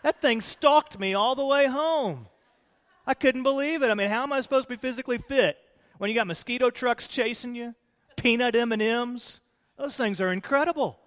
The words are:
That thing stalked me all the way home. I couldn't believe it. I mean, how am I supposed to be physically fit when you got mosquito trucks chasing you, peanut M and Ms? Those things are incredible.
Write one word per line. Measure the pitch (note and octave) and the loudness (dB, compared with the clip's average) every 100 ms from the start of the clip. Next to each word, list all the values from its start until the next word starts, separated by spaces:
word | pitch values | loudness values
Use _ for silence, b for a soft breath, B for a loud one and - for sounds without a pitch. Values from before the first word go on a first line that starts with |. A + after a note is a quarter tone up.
That | D4 - | -2 0
thing | C#4+ A3+ | 0 0
stalked | - - D4 D4 - G3+ | -4 2 6 6 2 -6
me | F#3+ | -2
all | G3 A3+ C4 | 0 0 0
the | C4+ | 2
way | C#4 C#4 | 4 2
home. | C4+ D#4+ D#4+ A3+ C3+ G#2+ _ _ _ _ _ _ _ - | 2 0 0 -2 -6 -14 _ _ _ _ _ _ _ -6
I | |
couldn't | C4 C4+ B3+ | 2 2 2
believe | C4 C#4 C#4+ D#4+ | 0 0 -2 0
it. | B3+ | 0
I | |
mean, | G#3 G3+ | 2 0
how | A3 | -2
am | C#4 | -2
I | C#4 | -4
supposed | - C4 C4 | 0 -2 -2
to | B3 | -6
be | |
physically | B3+ A#3+ B3+ A#3+ | -6 -6 -4 -4
fit | - C#4 F3 - _ b b b | 0 2 2 0 _ b b b
when | G3+ | -2
you | A3+ | 0
got | G3+ | -2
mosquito | E3 - B3 B3 | -4 -6 0 0
trucks | B3 B3 A#3 - | 0 -2 -2 -4
chasing | - A3+ A#3 A#3+ | -2 -2 -4 -10
you, | A#3+ A#3+ A#3 _ _ _ - | -10 -12 -14 _ _ _ 0
peanut | B3 A#3 B3 A#3 | 2 4 2 2
M | A#3+ | 2
and | A3 | 0
Ms? | A3 A#3+ A#3+ A#3+ - - _ _ _ - | 0 0 -4 -8 -12 -18 _ _ _ -10
Those | C#4+ - | -10 -2
things | A3+ F#3 | -2 0
are | F#3 | -2
incredible. | F#3 - C#4 D#4+ D#4+ G#3 - | -2 0 0 0 0 -4 -4